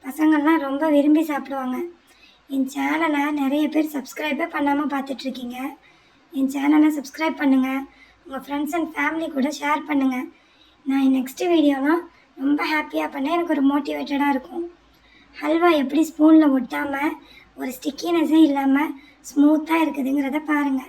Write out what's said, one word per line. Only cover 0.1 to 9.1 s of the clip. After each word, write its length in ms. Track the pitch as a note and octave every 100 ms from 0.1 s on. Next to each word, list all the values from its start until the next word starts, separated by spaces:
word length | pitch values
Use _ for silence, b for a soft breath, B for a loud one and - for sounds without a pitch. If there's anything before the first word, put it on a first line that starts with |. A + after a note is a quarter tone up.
| C#4+ D#4 D#4 D4 D#4+ C#4
ரொம்ப 220 | C#4 D#4+
விரும்பி 280 | D4 C#4+ D4+ D#4
சாப்பிடுவாங்க. 480 | C#4 C4 C4+ B3+ B3+ - - b b b b _
என் 140 | C4+ C4
சேனலை 480 | C#4 C#4 D#4 E4 D4 C#4+ D4+
நிறைய 240 | C4+ C#4+ D4+
பேர் 180 | D4+ D#4 C#4+
சப்ஸ்கிரைபே 520 | - - D4+ C#4 E4+
பண்ணாம 320 | D4+ C#4+ C#4+ D4
பார்த்துட்ருக்கீங்க. 640 | C#4 C4 A#3+ C4 B3 A#3+ B3 C4+ C#4 b b b b _
என் 180 | C#4 C4+
சேனலை 360 | C#4 C#4 D4+ D#4 D4+
சப்ஸ்கிரைப் 420 | - - D#4+ -
பண்ணுங்க. 280 | C#4+ C4 C4 C4+ C4+ b b b
உங்க 160 | - C4+ C4
friends 280 | C#4+ D4+ E4+
and 100 | D#4 -
family 320 | C#4+